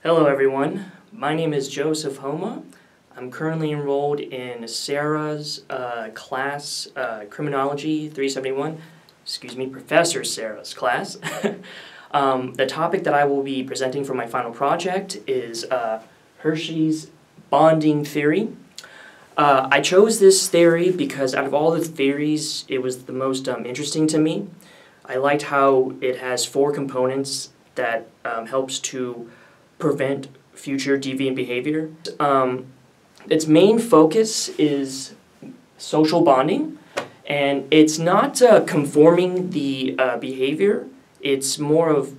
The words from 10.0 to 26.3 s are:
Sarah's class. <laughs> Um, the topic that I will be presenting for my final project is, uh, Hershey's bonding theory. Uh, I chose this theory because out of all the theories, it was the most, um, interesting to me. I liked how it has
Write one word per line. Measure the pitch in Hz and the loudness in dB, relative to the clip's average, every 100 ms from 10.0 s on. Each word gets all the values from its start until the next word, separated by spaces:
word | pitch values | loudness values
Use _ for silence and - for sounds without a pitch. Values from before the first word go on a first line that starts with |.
| 170 131 | 2 -2
Sarah's | - - 110 104 - | -6 -6 -8 -10 -14
class. | - 131 131 190 - - - | -4 -2 -2 -4 -10 -10 -4
<laughs> | 202 - - - - - - | -6 -6 -14 -20 -20 -20 -4
Um, | 147 135 131 127 | 0 2 0 -4
the | 120 135 | -2 -2
topic | 151 170 185 | 0 -2 -2
that | 156 | 0
I | 147 143 | 2 2
will | 139 | 2
be | 139 131 | -2 -4
presenting | 123 123 131 135 139 | -6 -4 -4 -4 -4
for | |
my | 131 113 | -6 -4
final | 135 117 | -6 -6
project | 117 139 170 185 185 190 - - | -4 -2 0 -2 -4 -6 -12 -4
is, | 131 117 117 - | -4 -4 -10 -6
uh, | 127 117 110 - _ _ _ | -4 -2 -6 -10 _ _ _
Hershey's | 156 156 160 160 156 156 - - _ - - | -4 -4 -4 -2 0 0 -6 -20 _ -20 -2
bonding | 139 156 160 151 147 147 | 4 6 4 2 2 -2
theory. | 151 147 175 226 - - - - - - - - - | -2 0 0 -2 -8 -20 -20 -20 -20 -20 -20 -10 2
Uh, | 147 135 135 | 4 4 4
I | 143 | 0
chose | 147 180 220 214 | 4 6 6 6
this | 196 190 - | 6 6 2
theory | 170 170 165 180 | 4 6 6 2
because | 180 135 139 131 131 | 0 -4 -2 -2 -2
out | 139 | -2
of | |
all | 139 160 | 2 2
the | 165 | 2
theories, | 165 - 135 143 147 151 147 - - | -2 0 0 0 -2 -2 -4 -8 -6
it | 131 | -4
was | 127 127 | -4 -8
the | - | -8
most, | 127 131 131 131 | -4 -4 -2 -4
um, | 120 120 | -6 -8
interesting | 127 143 160 156 | -8 -6 0 0
to | 156 | 2
me. | 156 180 202 - - - - _ - | 0 0 -8 -14 -20 -20 -20 _ -8
I | 131 | -2
liked | 139 147 | 0 0
how | - 143 139 131 131 127 | 0 2 4 4 2 -2
it | 127 127 | -4 -4
has | 127 | -4